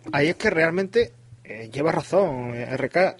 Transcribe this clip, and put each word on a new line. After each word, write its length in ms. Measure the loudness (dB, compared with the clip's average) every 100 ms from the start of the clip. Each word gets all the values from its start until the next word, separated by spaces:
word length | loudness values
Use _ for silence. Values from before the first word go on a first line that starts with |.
| -4
Ahí 160 | 0 0
es 80 | 2
que 140 | 0
realmente, 600 | 2 2 0 0 0 0 -4 -20 -20
eh, 240 | -18 -16 -8
lleva 220 | -2 0
razón, 640 | 0 0 2 2 0 -6
eh, 120 | -6 -6
R 180 | -4 0
K. 280 | 2 2 0